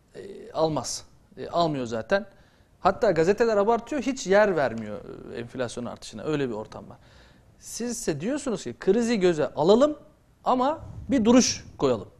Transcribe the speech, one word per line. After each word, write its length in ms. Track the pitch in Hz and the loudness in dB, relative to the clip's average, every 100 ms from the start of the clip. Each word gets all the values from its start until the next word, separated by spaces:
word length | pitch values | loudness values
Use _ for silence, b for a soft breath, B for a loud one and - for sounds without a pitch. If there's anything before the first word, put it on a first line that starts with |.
| _ | _
e, 380 | - - - - | -18 -16 -18 -8
almaz. 540 | 147 160 143 - - - _ _ 127 | 0 0 0 -4 -10 -12 _ _ -14
E, 120 | - | -4
almıyor 380 | 170 165 139 120 | 0 0 0 -4
zaten. 400 | 113 - 196 - b b b b b | -6 -2 -2 -2 b b b b b
Hatta 300 | 180 196 214 | 0 2 2
gazeteler 460 | 165 165 208 233 208 | 4 2 4 2 2
abartıyor, 460 | 202 233 - 302 | 2 0 -2 -4
hiç 240 | 269 - 175 | -4 -6 2
yer 300 | 196 208 160 | 4 4 2
vermiyor, 440 | 127 113 107 104 - - - | 0 -2 -8 -10 -12 -16 -12
e, 40 | - | -12
enflasyon 460 | 117 127 120 123 | -10 -6 -6 -6
artışına. 400 | 117 98 - 110 | -10 -12 -14 -10
Öyle 240 | 147 147 131 | -4 -2 -2
bir 60 | |
ortam 340 | 107 104 101 101 | -4 -10 -14 -18
var. 100 | 113 b b b b _ _ | -20 b b b b _ _
Siz 320 | - - 240 | -14 -8 -8
ise 300 | 226 - 143 | -4 -4 -4
diyorsunuz 440 | 202 285 262 196 | -4 -4 -4 -6
ki 100 | 120 117 | -8 -2
krizi 400 | 185 220 233 226 | 2 2 2 2
göze 260 | 180 151 135 | 2 2 -2
alalım 440 | 127 165 226 302 294 - _ _ _ | 2 4 6 4 0 -14 _ _ _
ama 360 | - 254 262 320 - - - | -2 2 0 -2 -10 -14 0
bir 140 | 277 | 2
duruş 400 | 208 247 - - - - | 6 6 6 -2 -10 -2
koyalım. 300 | 139 110 - | 0 0 -4